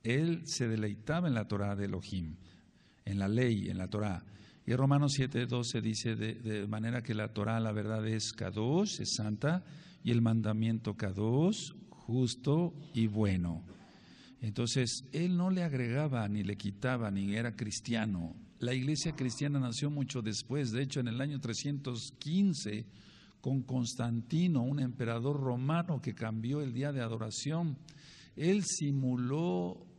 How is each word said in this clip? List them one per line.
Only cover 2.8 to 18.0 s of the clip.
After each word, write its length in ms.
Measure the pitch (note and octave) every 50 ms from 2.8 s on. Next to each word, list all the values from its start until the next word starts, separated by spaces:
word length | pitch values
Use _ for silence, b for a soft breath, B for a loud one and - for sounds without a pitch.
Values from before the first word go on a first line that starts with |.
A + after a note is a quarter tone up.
| B B B B B
en 140 | G#2+ G2 G2
la 80 | G2
ley, 420 | G2 G#2+ A#2+ B2+ A#2+ A2+ G2+ G2 F#2
en 80 | F#2
la 100 | F#2 F#2
Torah. 380 | F#2 - G#2 G#2+ G#2 F#2 E2+ - B B B B B B B B
Y 80 | - A#2+
Romanos 400 | B2+ C3+ C3+ C#3 C#3+ D3 C#3 C#3
siete 320 | C3+ C3 B2+ - B2 B2
doce 360 | A#2+ B2 B2 A#2+ A#2+ - A#2
dice, 340 | A2 A2 A2 - - A#2+ A2
"De, 200 | A2 A2 A2 -
de 320 | - - A2 G#2+ G#2 G2
manera 360 | G#2 G#2+ A2 A2 A#2 B2 B2 A#2
que 100 | - A2
la 200 | G#2+ G#2+ G#2+ A2
Torah, 260 | G#2+ G#2 A2 A2+ A2+
la 120 | A2 A2
verdad, 360 | G#2+ G#2+ G2+ G#2+ A2 A2 A2
es 260 | A2 A2 A2 G#2 - -
Kadosh, 680 | - G2 F#2+ F#2+ G#2 G#2+ B2 D3 F3+ G#3+ G#3 - -
es 140 | - - -
santa, 480 | - G#2+ G#2+ G#2 G#2 - C#3+ E3+ F#3 B B B B B B B B -
y 80 | A#2+
el 100 | A#2+ A#2
mandamiento 760 | A#2 A2+ A2+ A2+ G#2+ G#2+ G#2+ A2 A2+ A2+ A2+ A2 A2+ G#2+ G2+
Kadosh, 760 | - G#2+ G2 F#2+ G2+ G#2+ A2 A#2+ C#3 D#3+ F#3+ A3 - - - - - - -
justo 840 | - - - - A#2 B2+ B2+ A#2 - - - C#3 C#3+ D#3+ F3 E3 - - - - -
y 140 | A2+ A2+
bueno". 560 | A2 G#2 G#2+ G#2+ G2+ F#2+ F#2 F2 E2+ E2 E2 - B B B B B B B B B B B B B B -
Entonces, 640 | A#2+ G#2+ G2+ A#2+ A#2 A#2+ - C#3 B2+ A#2 - - C#3 -
él 260 | - D3+ E3+ F3+ F3+
no 140 | F3 F3+ F#3+
le 120 | F#3 F#3 F3
agregaba, 640 | E3 C#3 B2+ B2 A#2 A#2 C#3 D3+ D3+ C3 A#2 G#2+
ni 160 | G2+ G#2 G#2+ G2
le 140 | G2 G#2
quitaba, 540 | G2+ - G2+ G2 G2 - B2+ B2+ A#2+ A2+ G#2+
ni 240 | G2 G2 G2 G2+ G2+
era 200 | A2 A#2 A#2+ G#2
cristiano. 800 | G2 A#2 G#2+ - - - - A#2 A2+